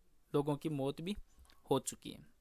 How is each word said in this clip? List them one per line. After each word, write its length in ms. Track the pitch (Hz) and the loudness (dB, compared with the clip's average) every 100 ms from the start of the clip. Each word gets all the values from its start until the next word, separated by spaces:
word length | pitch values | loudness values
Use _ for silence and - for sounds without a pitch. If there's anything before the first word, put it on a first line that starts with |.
| - - - 147 | -20 -20 0 2
लोगों 200 | 143 143 | 2 0
की 140 | 165 | 0
मौत 320 | 143 135 139 | 0 -2 -2
भी 160 | 170 208 - - - - - | -4 -6 -8 -20 -20 -20 2
हो 100 | 135 | 2
चुकी 320 | - - - | 2 -6 -10
है। 160 | - - - | -14 -16 -20